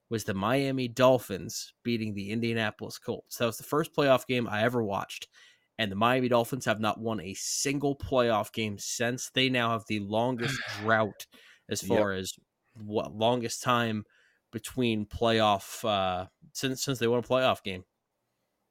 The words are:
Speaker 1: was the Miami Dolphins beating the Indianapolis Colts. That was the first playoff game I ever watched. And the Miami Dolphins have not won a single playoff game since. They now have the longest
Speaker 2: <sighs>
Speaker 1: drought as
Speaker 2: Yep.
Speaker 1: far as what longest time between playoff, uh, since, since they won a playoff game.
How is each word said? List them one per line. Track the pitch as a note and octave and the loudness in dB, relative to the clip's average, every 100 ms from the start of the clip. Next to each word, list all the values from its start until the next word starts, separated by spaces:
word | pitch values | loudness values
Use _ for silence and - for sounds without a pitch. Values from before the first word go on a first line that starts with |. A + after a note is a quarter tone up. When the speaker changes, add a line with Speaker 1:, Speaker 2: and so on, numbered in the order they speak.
| - | -6
Speaker 1:
was | A2+ | -6
the | - | -2
Miami | F#2+ G2+ C#3 C#3 C3 B2 | -2 0 0 0 -2 -4
Dolphins | A#2 B2+ B2+ - F#2 G#2+ - - _ | 4 6 6 2 -8 -6 -10 -12 _
beating | A#2+ A#2 A2 G2+ | -4 -2 -2 -6
the | G2 | -6
Indianapolis | A2+ A#2 A#2 G#2+ - G#2 - | -2 -2 0 -2 -4 -12 -12
Colts. | - - - - | -8 -8 -8 -2
That | A#2 | -2
was | - | -2
the | |
first | - D3 E3 | -4 -2 -2
playoff | - C#3 B2+ - | 2 4 4 4
game | B2 A2 | -2 0
I | G#2 | 0
ever | A#2 B2 | 2 2
watched. | G#2+ G2 - - - _ - _ _ - | 0 -2 -4 -10 -16 _ -20 _ _ -6
And | G#2+ | -4
the | F#2+ | 2
Miami | A#2 C3 B2+ | 2 4 4
Dolphins | A#2+ A#2 C3 B2 | 2 2 -2 -2
have | G#2+ | 0
not | G#2+ G2+ | 0 -2
won | A2+ G#2+ | -4 -6
a | F2 F#2 | -6 -8
single | - - C#3 C#3 C#3+ C#3 | -6 -2 -2 0 -2 -2
playoff | - C3 A#2+ G#2+ G#2+ | 0 2 4 4 0
game | - A2 G2 | -4 -4 -4
since. | - - A#2+ B2+ - | -6 -2 -2 -2 -4
They | - C3 | 0 2
now | B2+ A#2 | 2 2
have | A#2 - | 0 -2
the | G#2+ | -4
longest | G2 G#2+ B2 B2 A#2+ C3 - | 0 0 0 0 -2 -4 -6
Speaker 2:
<sighs> | G#2 | -6
Speaker 1:
drought | G#2+ A2 G#2+ - - - - _ - | 2 4 4 -2 -16 -18 -20 _ -8
as | G2+ | -6
Speaker 2:
Yep. | F#2+ A2+ | 2 2
Speaker 1:
far | G#2 | 2
as | F#2+ F#2 - _ _ _ A2 | 0 -6 -10 _ _ _ -18
what | G#2 G#2+ C#2 G2+ | -4 -4 -4 2
longest | A2+ B2 A2+ - | 2 2 -2 -4
time | C3 A#2+ A#2 G#2+ - _ _ _ _ | 0 2 2 -2 -6 _ _ _ _
between | A2+ - - A#2+ A2 G2+ | -12 -8 -2 0 0 -2
playoff, | - A#2 A2+ G#2+ G2 - - A2+ | 0 2 4 4 2 -2 -8 -2
uh, | G2+ F#2+ F2+ F#2+ _ - | 0 0 -2 -6 _ -16
since, | - C3+ C3 | -6 -4 -4
since | - B2+ | -4 0
they | A#2 | 2
won | A#2+ | 0
a | |
playoff | A#2+ C3 B2+ G2 | 2 2 4 0
game. | G2+ F#2 - _ _ _ _ _ _ _ _ | -2 -10 -12 _ _ _ _ _ _ _ _